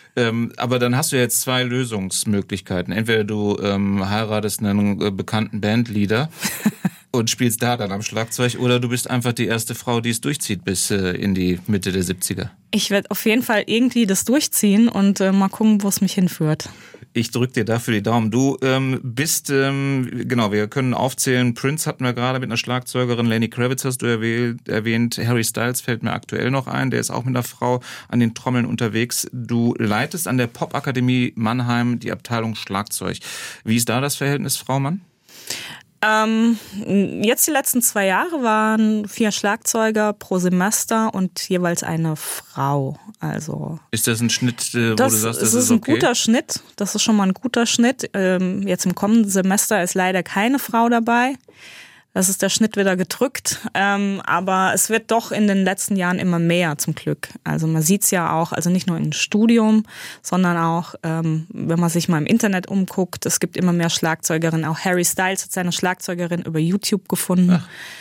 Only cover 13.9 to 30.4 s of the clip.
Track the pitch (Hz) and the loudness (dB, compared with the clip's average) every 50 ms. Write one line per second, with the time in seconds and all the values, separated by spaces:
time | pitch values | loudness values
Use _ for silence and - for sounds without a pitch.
13.9 | - 240 233 190 190 190 - - 247 302 302 - - - - 208 196 214 233 233 | 2 2 2 2 2 0 2 2 2 2 2 0 0 2 4 4 6 6 6 4
14.9 | - 196 196 196 196 - 190 190 190 196 196 190 - - 220 220 214 202 208 196 | 4 4 4 4 4 4 2 2 4 4 2 2 0 2 4 4 4 4 2 0
15.9 | 190 - 196 180 - 208 185 165 - - 160 151 151 151 - - - - - - | 0 0 0 0 2 2 0 0 2 0 0 0 0 0 -4 -10 -16 -18 -20 -20
16.9 | - - - - - 117 113 - - 120 123 127 - 120 104 110 110 117 120 - | -20 -20 -20 -6 -4 -4 -2 -2 0 -2 -2 0 0 0 0 0 0 0 0 0
17.9 | 113 104 101 113 113 120 113 110 110 123 135 139 135 - 131 135 131 131 135 131 | 0 0 2 2 2 2 2 2 2 2 2 2 2 0 0 2 2 2 0 0
18.9 | 131 - - 127 113 127 151 165 - - - - 143 135 135 135 139 139 139 139 | -2 -2 -4 -4 -4 -2 -2 0 -2 -2 -2 0 0 2 2 2 0 0 -2 0
19.9 | 139 131 127 117 - 120 117 123 123 120 113 101 104 107 107 104 - 143 131 127 | 0 -2 -2 -4 -4 -6 -4 -2 0 2 2 2 2 0 0 0 -2 0 0 0
20.9 | 120 - 113 131 - - - 135 127 127 123 123 120 - - 135 151 151 - 156 | 2 0 0 0 0 -2 0 2 2 4 2 2 0 0 -2 -2 -2 -2 -4 -4
21.9 | 143 - 127 123 120 123 120 127 131 127 127 101 113 117 - 117 123 123 123 - | -4 -2 -2 -2 -2 0 -2 -2 -2 -2 -4 -4 -4 -4 -2 -2 -4 -4 -4 -4
22.9 | - 127 127 120 120 117 117 117 110 113 113 110 - 127 120 127 131 131 - 135 | -2 0 0 0 0 2 2 2 2 2 0 0 0 0 0 0 0 -2 -2 -4
23.9 | 127 - - 120 117 110 113 117 113 120 123 120 120 117 - - - 110 107 117 | -4 -2 0 0 0 0 0 0 0 0 0 -2 -2 -6 -6 -4 -2 -2 0 0
24.9 | 113 113 120 117 - - 117 117 123 117 110 - - 110 113 123 127 - - - | 2 2 2 0 0 -2 0 0 2 2 0 0 -2 -2 -2 -2 -2 -4 -4 -4
25.9 | 120 - - 113 - - - - - - - 123 135 139 127 127 - 135 135 131 | -4 -2 -2 -4 -4 -4 -6 -6 -4 -2 0 0 0 -2 -2 -2 -2 -2 0 0
26.9 | 123 120 120 - - 123 120 127 123 123 120 - - - 123 123 123 123 - - | 0 -2 -2 -2 -4 -4 -4 -2 -2 -2 -2 -4 -6 -4 -2 0 0 -2 -4 -8
27.9 | - - - - - 123 117 113 117 - - 131 127 123 113 113 117 113 123 110 | -16 -18 -10 -2 2 2 2 2 0 -2 -4 -2 0 0 0 0 -2 -2 -2 -2
28.9 | 104 110 120 120 - - - - - 127 117 110 120 117 117 120 - - 117 104 | 0 -2 -2 -2 -4 -6 -6 -6 -8 -8 -6 -2 0 2 2 2 0 0 0 0
29.9 | 104 107 139 160 196 175 - 90 123 127 | 0 0 0 -2 -4 -6 -4 -2 0 0